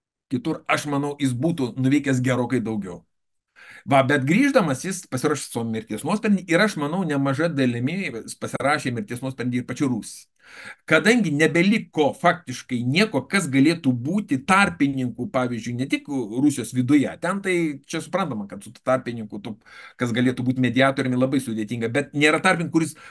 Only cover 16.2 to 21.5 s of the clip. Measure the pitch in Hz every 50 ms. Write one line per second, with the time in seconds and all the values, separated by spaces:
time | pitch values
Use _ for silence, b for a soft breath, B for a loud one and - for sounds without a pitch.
16.2 | 117 101 107 127 139 147 139 - 113 - - 127 127 123 147 147 127 98 - -
17.2 | - 175 190 202 196 190 180 175 170 160 143 135 - - - 160 151 147 - 185
18.2 | 196 160 123 107 101 101 - 101 - 107 - - _ - 127 127 127 - 120 117
19.2 | 110 104 - 107 101 117 110 - B B B B B B B - 127 120 110 120
20.2 | 123 127 127 127 123 123 127 131 127 120 120 127 135 139 135 135 135 127 127 123
21.2 | 127 131 139 139 123 -